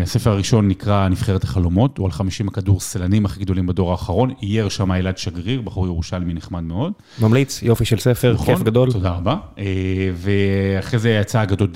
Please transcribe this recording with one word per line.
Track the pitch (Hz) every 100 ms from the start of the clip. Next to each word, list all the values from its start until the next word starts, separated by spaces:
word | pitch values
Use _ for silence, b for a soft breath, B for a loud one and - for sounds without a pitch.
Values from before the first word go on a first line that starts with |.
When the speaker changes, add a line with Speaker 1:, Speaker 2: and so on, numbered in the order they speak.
Speaker 1:
הספר | 87 117 117
הראשון | 101 95 117 101
נקרא | 95 104 101 95
נבחרת | 90 - 95
החלומות, | - 98 87 87 135 -
הוא | 95
על |
חמישים | - 95 - 104
הכדורסלנים | - 92 95 - 98 90 107 101
הכי | -
גדולים | 98 95 90
בדור | 90 90
האחרון, | 90 - 90 127 -
אייר | 101 107 104
שם | - 95
אלעד | 92 92 92
שגריר, | - 85 87 131
בחור | 107 - 90
ירושלמי | 82 82 92 87
נחמד | 82 - 87
מאוד. | 82 85 160 208 B B
Speaker 2:
ממליץ, | 110 123 139 -
יופי | - 113 113
של | 110
ספר, | 127 120 123
Speaker 1:
נכון, | 107 -
Speaker 2:
כיף | 117
גדול. | 110 113 127
Speaker 1:
תודה | 113 92
רבה. | 87 87 160 - -
אה, | 98 95 95 92 95 87
ואחרי | 92 101 98 98 98 95 - 120
זה | 117
יצא | 107 101 113
אגדות | 104 95 98